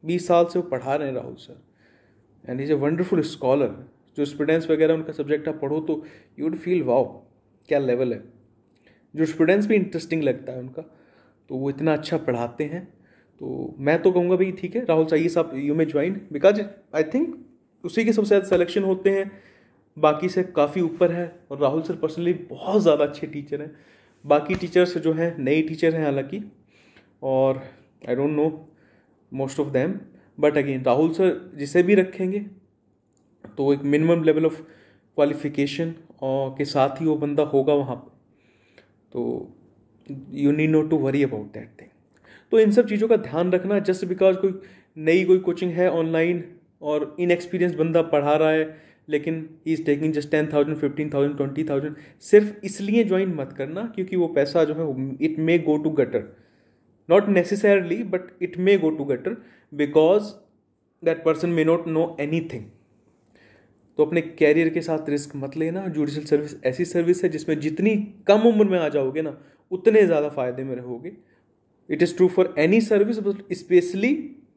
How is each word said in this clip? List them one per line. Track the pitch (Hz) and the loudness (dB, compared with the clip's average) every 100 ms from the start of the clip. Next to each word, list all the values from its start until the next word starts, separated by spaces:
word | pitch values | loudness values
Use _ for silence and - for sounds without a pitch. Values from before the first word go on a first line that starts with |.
| 160 | -4
बीस | 180 180 | -6 2
साल | 175 170 | 4 4
से | 180 | 0
वो | 175 | -4
पढ़ा | 131 123 143 | -6 -4 -4
रहे | 143 | -4
हैं | 127 | -6
राहुल | 127 123 | -10 -16
सर, | - - _ _ _ _ _ _ _ _ - | -20 -20 _ _ _ _ _ _ _ _ -12
and | 127 | -8
he | 139 | -2
is | 151 | 0
a | |
wonderful | 143 165 185 175 | 0 -2 0 0
scholar। | 151 - 131 139 127 95 - _ _ - | -2 -4 0 2 0 -4 -20 _ _ -6
जो | 143 | -6
स्टूडेंट्स | 143 151 160 165 | -4 0 0 2
वगैरह | 156 160 | 2 4
उनका | 160 160 | 2 -2
सब्जेक्ट | 151 143 151 151 | -8 -2 -2 -2
आप | 151 | -6
पढ़ो | 135 151 | -4 -4
तो | 156 151 - - _ - | -4 -6 -8 -20 _ -8
you | 151 | -6
would | 160 - | -6 -2
feel, | 180 | -2
"वाओ, | 127 123 123 - _ _ _ _ _ | 2 2 0 -6 _ _ _ _ _
क्या | 143 | -2
लेवल | 135 123 131 | 0 0 0
है।" | 110 - _ _ _ _ _ _ _ _ 147 | -4 -10 _ _ _ _ _ _ _ _ -4
जो | 156 | -2
स्टूडेंट्स | 156 160 196 208 | 2 4 4 4
भी | 214 | 2
इंटरेस्टिंग | 180 165 - 165 | 0 -6 -6 -2
लगता | 147 123 - | -2 -2 -8
है | 127 | -12
उनका, | 127 127 - _ _ _ _ _ _ | -12 -14 -18 _ _ _ _ _ _
तो | 131 | -6
वो | 139 | -6
इतना | 139 160 | -2 -2
अच्छा | 151 151 165 | -2 -2 -4
पढ़ाते | - 120 117 - | -2 -2 -4 -6
हैं। | 151 170 185 _ _ _ _ _ | -8 -8 -12 _ _ _ _ _
तो | 139 131 - - | -12 -10 -10 -6
मैं | 139 165 | 0 4
तो | 190 | 4
कहूँगा | 180 175 185 | 4 2 2
भाई | 190 | 0
ठीक | 185 175 233 | -2 -6 -6
है, | 247 | 0
राहुल | 160 156 | 2 2
सर, | 160 | 2
ये | 165 | 2
सब | 165 165 135 | 0 -2 -4
you | 143 151 | -2 0
may | 156 | 0
join, | 147 165 196 - | 0 -2 -4 -8
because | 147 190 208 202 - _ 156 | 2 4 4 -4 -12 _ -2
I | 156 | 0
think | 254 339 - - _ _ _ | 0 -2 -6 -18 _ _ _
उसी | 175 220 220 | -6 -2 2
के | |
सबसे | 214 202 | 2 4
ज़्यादा | 202 190 | 2 4
सिलेक्शन | 180 175 - | 0 2 0
होते | 190 185 196 | 0 0 0
हैं, | 196 196 - - _ _ _ _ - | 0 -4 -10 -20 _ _ _ _ 0
बाकी | 151 151 180 | 2 2 -2
से | 185 | -2
काफ़ी | 180 - 147 185 | -2 0 0 0
ऊपर | 170 - 175 | -2 2 0
है। | 170 170 - _ | 0 -6 -10 _
और | 139 | -2
राहुल | 143 151 | 0 0
सर | 160 | -4
personally | 160 156 170 175 180 - | -6 -6 -2 -2 -2 -6
बहुत | - - 208 | -12 -2 2
ज़्यादा | 165 147 143 | 4 4 2
अच्छे | - 156 | -2 -10
टीचर | 147 143 143 | -10 -10 -10
हैं। | 147 - _ _ _ _ 143 | -10 -16 _ _ _ _ 2
बाकी | 147 151 185 | 2 2 -6
टीचर्स | 180 180 180 175 | 0 2 2 2
जो | 160 | -2
हैं, | 160 170 165 | 0 -2 -2
नए | 135 151 | 0 0
टीचर | 156 160 165 160 | 0 0 0 2
हैं | |
हालांकि, | 151 135 135 202 208 - _ _ _ _ _ _ | 0 -2 -4 -10 -12 -18 _ _ _ _ _ _
और | 135 131 135 135 - - _ _ - | -2 2 2 0 -8 -20 _ _ -6
I | 127 | -2
don't | 143 | -2
know | 151 156 156 - _ _ _ _ _ _ 131 | 0 -2 -2 -18 _ _ _ _ _ _ -8
most | 135 131 | -6 -4
of | 139 131 | -2 0
them, | 151 196 - - _ - | -2 -4 -12 -20 _ 0
but | 147 147 | 2 2
again, | 139 131 127 | 0 -2 0
राहुल | 127 160 | 2 2
सर | 160 185 - - 147 | 2 0 0 -8 -12
जिसे | 143 170 | -2 2
भी | 180 208 | 4 4
रखेंगे, | 185 - 185 202 208 - _ _ _ _ _ _ _ _ - - | 2 -2 -4 -4 -8 -18 _ _ _ _ _ _ _ _ -20 -4
तो | 139 | 0
एक | 139 | 0
minimum | 139 147 160 170 | 2 0 2 2
level | 160 151 156 | 2 2 0
of | 156 - - _ _ _ - | -2 -18 -20 _ _ _ 0
qualification | 147 151 147 147 143 143 165 165 - - | 0 0 -6 -4 -4 -2 -6 -8 -20 -10
और | 135 135 135 131 | -6 -4 -4 -6
के | 139 | -4
साथ | 143 135 139 | 2 0 0
ही | 160 | -2
वो | 151 | 0
बंदा | 147 147 | -2 0
होगा | 147 139 139 | 2 2 2
वहाँ | 147 131 120 | 0 0 -8
पे। | - _ _ _ _ _ _ _ _ _ _ | -12 _ _ _ _ _ _ _ _ _ _
तो | - 120 120 - - _ _ _ _ _ | -8 -6 -6 -10 -20 _ _ _ _ _
you | 135 - 143 143 | -16 -14 0 2
need | 151 156 | 2 4
not | 156 | 2
to | 156 | 2
worry | 156 135 139 | 0 0 0
about | 139 110 | 0 -2
that | 104 110 113 - | -10 -16 -18 -20
thing। | - _ _ _ _ - _ | -20 _ _ _ _ -20 _
तो | 226 | 4
इन | 220 | 6
सब | 208 240 | 4 2
चीज़ों | 208 226 | 0 2
का | 220 | 2
ध्यान | - 147 180 | 0 -2 0
रखना। | 180 180 202 | 0 0 -2
Just | 202 185 | 0 -2
because | 180 185 190 190 | -4 2 2 4
कोई | 196 190 - - _ - | -2 -4 -14 -20 _ -6
नई | 156 175 185 | 2 2 4
कोई | 185 | 2
कोचिंग | 185 180 180 | 2 -2 -4
है | 165 180 | 0 0
ऑनलाइन | 165 165 165 165 175 170 - _ _ | 2 0 0 0 -2 -6 -20 _ _
और | 147 151 139 - | -4 -4 -4 -4
इनएक्सपीरियंस | 175 175 175 185 180 156 | 0 0 0 -2 -2 0
बंदा | 165 165 | 0 2
पढ़ा | 165 151 143 151 | 2 0 2 2
रहा | 156 | 4
है, | 156 156 156 - _ - | 2 -2 -8 -20 _ -4
लेकिन | 151 151 160 160 - - | -4 -2 -6 -8 -12 -4
he | 156 | -2
is | 160 | 0
taking | 143 156 | 0 0
just | 151 147 | -2 0
ten | 156 156 | 0 2
thousand, | 147 147 151 | 2 0 0
fifteen | 143 143 151 143 | -4 -4 -4 0
thousand, | 143 143 | 0 0
twenty | 139 139 156 | -4 -4 -4
thousand, | 139 151 151 - _ | -2 -4 -10 -20 _
सिर्फ | - 208 208 208 | 6 6 6 -6
इसलिए | 196 - 202 220 | -12 -8 0 2
ज्वाइन | 208 185 190 | 2 0 0
मत | 160 135 | -4 -8
करना | - 143 170 233 208 | -8 -8 -8 -8 -8
क्योंकि | 185 180 | -4 0
वो | 170 | 0
पैसा | 143 143 170 | 2 2 2
जो | 156 | 0
है, | 151 160 131 135 135 | 0 -4 -4 -6 -2
it | 156 156 | -4 0
may | 160 170 156 | 2 2 4
go | 151 | 0
to | 156 156 | 0 0
gutter, | 123 117 104 - _ _ _ _ _ _ - | 0 0 -6 -18 _ _ _ _ _ _ 2
not | 180 202 | 4 4
necessarily, | 190 170 202 208 202 170 190 214 | 2 2 2 4 4 2 -4 -4
but | 185 - - 175 | -6 -8 -10 -8
it | 175 | -2
may | 185 196 | 2 4
go | 160 | 2
to | 156 | -2
gutter | 147 127 190 233 - _ _ 143 | -4 -4 -4 -8 -14 _ _ -4
because | 143 151 160 208 208 - _ _ _ _ _ _ 165 | 2 4 6 4 0 -14 _ _ _ _ _ _ -4
that | 160 160 | -2 0
person | 156 175 | 0 0
may | 165 156 | 2 2
not | 170 165 | 2 0
know | 160 165 - | -2 -2 -4
anything। | 147 165 165 120 104 _ _ _ _ _ _ _ _ _ _ _ _ - | -4 -4 -4 -12 -14 _ _ _ _ _ _ _ _ _ _ _ _ -2
तो | 151 | 0
अपने | 170 | 0
कैरियर | 165 - 151 151 165 | -4 2 4 4 2
के | 160 | -2
साथ | 165 156 156 | -4 -4 -2
रिस्क | 143 143 143 | -6 -6 -10
मत | 139 147 | -10 -4
लेना। | 160 180 190 | -4 -4 -6
जुडिशल | 151 143 147 | -4 -4 -4
सर्विस | 147 147 147 - | 0 0 0 -4
ऐसी | 131 127 175 | -4 -2 -4
सर्विस | 175 170 180 | -2 0 0
है | 180 | 0
जिसमें | 156 156 151 | -4 -4 -4
जितनी | 147 156 202 214 - - - | -4 0 0 0 -4 -8 2
कम | 202 | 6
उम्र | 233 214 202 | 6 4 4
में | 180 | 2
आ | 156 | 0
जाओगे | 143 135 147 | 0 -2 -2
ना, | 156 127 - _ _ | -6 -10 -20 _ _
उतने | 185 220 214 190 | 0 4 6 4
ज़्यादा | 160 147 | 4 0
फ़ायदे | 143 127 127 | -2 -4 -4
में | 135 123 | -8 -8
रहोगे। | 123 120 156 208 _ _ _ _ _ _ _ | -10 -12 -12 -18 _ _ _ _ _ _ _
It | 151 | 0
is | 170 | 0
true | 170 185 | 4 2
for | 180 180 | 4 0
any | - 160 220 220 | 2 4 4 4
service, | 208 208 220 | 2 2 0
but | 202 196 | -4 -6
especially | - 175 - 180 175 190 233 302 - - _ | -8 -10 2 2 4 -2 0 -2 -4 -16 _